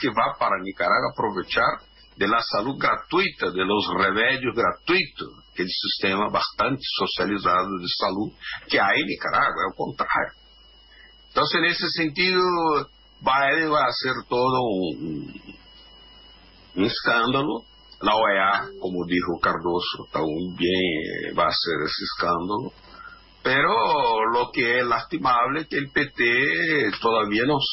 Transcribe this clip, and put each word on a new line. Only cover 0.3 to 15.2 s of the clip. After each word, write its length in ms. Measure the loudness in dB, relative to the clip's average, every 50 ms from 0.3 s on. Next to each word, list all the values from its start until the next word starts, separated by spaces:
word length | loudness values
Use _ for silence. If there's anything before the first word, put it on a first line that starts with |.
| 0 0
para 180 | 0 0 0 -2 -4
Nicaragua 480 | -4 -4 -2 0 2 2 2 2 0
a 20 | -2
aprovechar 760 | -2 -2 -2 -2 -2 -4 -2 0 2 2 2 0 -2 -6 -16 -20 -20 -20 -12 -6
de 100 | -2 0
la 140 | 2 2 2
salud 360 | 2 0 -2 -2 -2 -2 -2 -2
gratuita, 720 | 0 0 0 0 -2 -2 0 0 0 0 -2 -4 -4 -4
de 140 | -2 0 0
los 220 | 2 2 2 0 0 0
remedios 580 | 2 2 2 2 2 2 2 2 0 -2 -2 0
gratuitos, 760 | 0 0 0 0 -2 -2 0 2 2 0 -2 -6 -12 -12 -12 -14 -20 -20 _ -6
aquel 160 | -6 -4 -4
sistema 600 | -4 -4 -4 -4 -4 -2 -2 0 0 0 0 0
bastante 520 | 0 -2 -2 -2 -2 -2 0 0 -2 -2 -4 -6 -4 -2
socializado 800 | -2 -2 -2 -2 -2 -2 -2 0 0 2 2 2 2 0 -2 -4
de 80 | -4 -4
salud 440 | -4 -2 -2 -2 -2 -2 -4 -6 -8 -12 -12 -12 -12 -12 -6 -2
que 120 | 0 2
hay 220 | 2 2 2 0 0
en 40 |
Nicaragua, 560 | -2 -4 -6 -4 -2 0 2 2 2 0 0 -2 -4
al 80 | -4
contrario. 560 | -4 -6 -6 -4 -4 -4 -2 -2 -2 -2 -4 -8 -14 -20 -20 -20 -20 -20 -20 -20 -20 _ _ -20 -20 -20 -20 -20 -20 _ -6
Entonces, 300 | -2 0 0 2 2 2
en 60 | 2
ese 220 | 2 0 0 -2 -4
sentido, 500 | -2 -2 -2 -2 0 0 2 2 4 4 4 2 2 2 2 2 2 2 0 -4 -8 _ _ _ _ -4
Biden 500 | 0 2 2 4 4 4 2 2 2 2
va 140 | 2 2 2
a 40 | 2
hacer 260 | 0 -2 -2 -4 -4 -4 -4 -2
todo 340 | 0 2 2 2 2 2 0
un, 920 | 0 0 0 0 -2 -4 -6 -6 -6 -6 -8